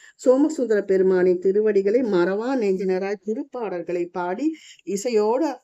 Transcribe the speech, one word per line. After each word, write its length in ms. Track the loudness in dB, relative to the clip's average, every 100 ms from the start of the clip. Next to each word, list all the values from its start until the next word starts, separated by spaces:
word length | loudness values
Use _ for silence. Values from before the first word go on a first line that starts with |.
| -20 -2
சோமசுந்தர 640 | 2 4 2 0 0 0
பெருமானின் 600 | 2 2 4 4 2 2 0
திருவடிகளை 560 | 2 2 2 2 0
மறவா 460 | 2 0 0 -2 -2 -2
நெஞ்சினராய் 680 | 0 0 -2 -2 -4 -6 -6
திருப்பாடல்களை 800 | -6 -8 -8 -6 -6 -6 -6 -4
பாடி 360 | -6 -4 -2 -4 -4 -12 -16
இசையோடு 680 | -8 -6 0 0 2 0 -2 -4